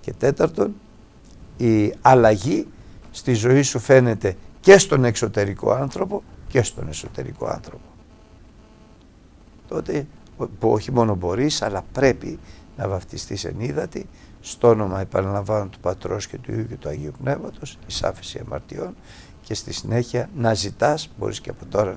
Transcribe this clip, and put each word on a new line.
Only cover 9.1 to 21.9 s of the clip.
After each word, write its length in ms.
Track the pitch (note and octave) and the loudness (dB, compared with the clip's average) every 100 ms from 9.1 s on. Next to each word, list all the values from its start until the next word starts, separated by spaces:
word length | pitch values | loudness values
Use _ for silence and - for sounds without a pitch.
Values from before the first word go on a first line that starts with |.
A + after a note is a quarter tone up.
| - - - - - - | -20 -20 -20 -20 -20 -10
Τότε, 380 | D#3+ - D#3 C#3 - - - | -8 -6 -6 -6 -14 -20 -10
που 340 | C3 F#2+ A2+ | -10 -2 0
όχι 220 | A2 - | 2 0
μόνο 220 | C3 A2+ | 0 2
μπορείς, 480 | G2 F2 G2 C#3+ D3+ | 0 -2 0 -2 -2
αλλά 220 | G#2 G2 - | -4 -4 -6
πρέπει 460 | - C3+ - - D#3 - - - - | 2 2 2 -6 -12 -16 -20 -20 -8
να 120 | G2 | -4
βαφτιστείς 560 | F#2+ - - - G2 | -4 -8 -12 -10 -8
εν 160 | F2 F2+ | -8 -6
ύδατι, 480 | A#2+ C#3+ F3 - - - - - | -6 -4 -6 -10 -14 -18 -20 -20
στο 280 | - - A#2+ | -16 2 4
όνομα, 320 | A2 G2+ F#2+ | 4 2 -4
επαναλαμβάνω, 680 | F#2+ - G2 G2+ G2 G#2+ G2 | -2 -2 -2 -4 -2 -2 -2
του 140 | G2+ | -6
Πατρός 460 | F2+ F#2 - G2+ - | -6 -6 -6 -6 -8
και 120 | - | -12
του 140 | - | -8
Υιού 140 | A2 A2 | -6 -6
και 100 | - | -8
του 120 | - | -10
Αγίου 240 | D2 D2+ C3+ | -8 -10 -8
Πνεύματος, 560 | B2+ C#3+ D#3 - C#3+ - - | -6 -6 -6 -12 -16 -16 -12
εις 160 | - | -4
άφεση 380 | - - - - - | -4 -4 -12 -14 -10
αμαρτιών, 480 | - - - - - - - - - | -12 -10 -10 -10 -12 -20 -20 -20 -20
και 120 | - | -10
στη 180 | A2 - | -8 -8
συνέχεια 580 | E2+ G#2 A2+ A#2+ B2 - E3 | -10 -4 -4 -2 -4 -6 -4
να 180 | A2+ | -2
ζητάς, 560 | G#2 G2 - C#3+ D3+ - - | 0 -4 -2 0 0 -6 -8
μπορείς 220 | G#2 G#2 | -8 -8
και 100 | - | -12
από 160 | F#2 - | -14 -4
τώρα 280 | G2+ G2+ | -2 -2